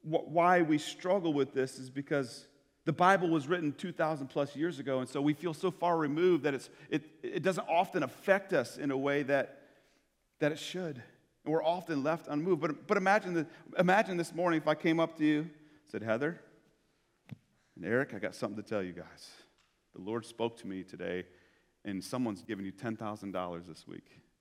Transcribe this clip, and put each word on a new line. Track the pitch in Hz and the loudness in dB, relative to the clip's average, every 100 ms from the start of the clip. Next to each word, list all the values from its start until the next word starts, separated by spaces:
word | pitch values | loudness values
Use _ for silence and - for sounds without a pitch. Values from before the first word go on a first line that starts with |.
wh-, | 156 160 - | -2 -4 0
why | 156 175 180 | 4 6 6
we | 160 151 | 6 2
struggle | - - 180 196 170 | 0 -8 0 2 2
with | 143 135 | 2 0
this | 135 131 - | 0 -2 -4
is | 131 | -10
because | 131 139 147 123 - - _ _ _ - | -10 -2 -2 -2 -8 -20 _ _ _ -4
the | |
Bible | 143 180 196 175 | 4 6 6 4
was | 160 135 | 2 0
written | 180 156 | 0 0
two | 139 185 | -4 -8
thousand | 165 160 156 135 | -2 -2 -2 -4
plus | - 143 135 | -2 -2 -2
years | 160 143 | -4 -4
ago, | 139 131 | -2 -2
and | 127 | -2
so | 147 | 0
we | 143 | 0
feel | 147 170 | 0 -2
so | 151 185 | -2 -4
far | - 175 165 | 0 2 2
removed | 151 147 180 170 | 2 4 4 4
that | 143 | 2
it's, | 135 - - - | -2 -8 -20 -4
it, | 151 151 - | -4 -4 -12
it | 120 - | -8 -2
doesn't | 156 180 - | -2 -2 0
often | 165 185 180 | 0 0 0
affect | 135 - - 196 196 | -4 -4 2 2 4
us | 170 120 - | 0 0 -4
in | 143 | -2
a | 135 | 0
way | 139 143 | 0 0
that, | 131 139 - - - _ _ _ _ _ _ _ | 2 0 0 -6 -20 _ _ _ _ _ _ _
that | 147 | -2
it | 156 | -2
should. | - 180 175 131 110 _ _ _ | -8 -8 -8 -8 -14 _ _ _
And | - | -2
we're | 156 | 0
often | 156 175 - 151 | 2 -2 -2 -2
left | 135 160 160 | 0 -2 -2
unmoved. | 147 170 170 | -4 0 0
But, | 156 147 - | 0 -4 0
but | 208 | 0
imagine | 190 208 190 | 4 2 2
the, | 170 147 - - - | -2 -2 -8 -12 2
imagine | 180 190 202 175 | 4 6 4 0
this | 165 | -4
morning | 160 175 160 | 0 2 2
if | 151 | 2
I | 156 | 2
came | 175 165 | 2 4
up | 165 - | 2 2
to | 151 | 2
you, | 151 165 - - - _ | 2 -2 -10 -20 -20 _
said, | 101 | -8
"Heather | 110 113 143 170 - _ _ _ _ _ _ _ _ - _ _ _ - | 0 0 0 -4 -16 _ _ _ _ _ _ _ _ -18 _ _ _ -10
and | |
Eric, | 87 120 139 107 | 0 0 0 -4
I | |
got | 98 | -8
something | - 113 104 | -6 -8 -8
to | 107 | -6
tell | 107 | -4
you | 92 | -4
guys. | 85 82 - - - - _ _ _ _ | -8 -16 -18 -20 -20 -20 _ _ _ _
The | - | -14
Lord | 92 117 113 | -6 -6 -8
spoke | - 117 117 | -4 -4 -4
to | - | -10
me | 95 | -8
today, | 90 90 90 90 90 - _ _ _ _ | -10 -10 -6 -6 -6 -16 _ _ _ _
and | 101 95 | -8 -8
someone's | 90 127 123 98 | -6 -4 -2 -4
given | - 104 | -8 -8
you | 98 | -8
ten | 92 117 110 | -8 -8 -6
thousand | 110 104 101 | -8 -8 -6
dollars | 92 90 87 87 | -6 -6 -8 -12
this | 78 - | -18 -16
week." | 50 - - _ _ | -18 -18 -20 _ _